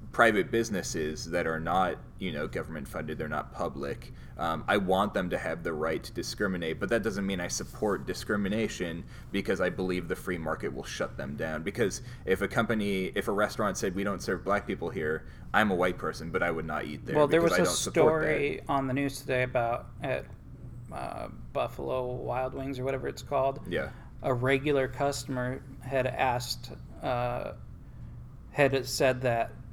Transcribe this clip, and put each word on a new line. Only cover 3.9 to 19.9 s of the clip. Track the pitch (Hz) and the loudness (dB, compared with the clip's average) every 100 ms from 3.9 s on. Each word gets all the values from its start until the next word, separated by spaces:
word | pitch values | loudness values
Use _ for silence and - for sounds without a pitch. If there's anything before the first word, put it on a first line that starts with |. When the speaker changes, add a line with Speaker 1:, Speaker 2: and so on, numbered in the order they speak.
| 69 - - - - | -6 -10 -12 -12 -4
Speaker 1:
um, | 85 80 - | -2 0 2
I | 104 | 2
want | 92 92 101 | 4 4 4
them | 101 90 | 0 0
to | 85 | -2
have | 85 82 | -2 -4
the | 85 | -4
right | 78 80 76 | -2 0 -2
to | - | -4
discriminate, | - 80 - 101 90 82 78 | -8 -6 -2 0 0 -2 -2
but | 95 | 0
that | 117 | 2
doesn't | 101 98 98 | 2 0 -2
mean | 92 | -2
I | 87 | -2
support | - - - 107 92 - | -4 -6 -2 0 0 -2
discrimination | 90 - 104 98 107 107 - 87 82 - - - | -4 0 0 2 2 0 -2 -4 -4 -8 -12 -4
because | 98 - 92 | -2 2 2
I | 90 | 2
believe | 87 92 90 82 | 2 0 0 0
the | 92 | -4
free | - 87 | -2 -2
market | 78 80 76 | -2 -2 -4
will | 65 | -6
shut | - - - - | -6 -4 -4 -4
them | 67 73 | -6 -4
down. | 80 78 | -2 -2
Because | 82 - 104 - - - - | -2 0 0 0 -8 -4 2
if | 95 | 2
a | 98 | 2
company, | 127 110 113 101 95 92 | 2 2 2 2 2 0
if | 101 98 | 0 0
a | |
restaurant | 101 104 - 104 90 | 2 2 2 0 0
said, | 98 | 0
"We | 92 | 0
don't | 101 92 | 0 -2
serve | - 92 | 0 0
black | 98 101 - | 2 0 0
people | 95 85 | -4 -2
here," | 80 78 78 - - - | -2 0 0 -4 -12 0
I'm | 101 107 | 4 4
a | 90 | 4
white | 92 - | 2 2
person, | 80 76 80 | -4 -4 -2
but | 85 | 0
I | 87 | 2
would | 82 80 | 0 -2
not | 78 - | -4 -4
eat | 76 123 | -6 0
there | 147 | 4
Speaker 2:
Well, | 143 | 6
there | 160 | 6
Speaker 1:
because | 170 | 6
Speaker 2:
was | 180 | 6
Speaker 1:
I | |
Speaker 2:
a | 175 | 4
Speaker 1:
don't | - | 2
support | - 175 156 160 | 2 6 6 6
that. | 156 | 2
Speaker 2:
story | 151 143 - - | 2 0 -2 0
on | 139 135 | 0 2
the | |
news | 131 143 135 | 2 0 -2
today | - 127 | 0 0
about | 127 123 117 120 - | 2 2 2 0 -4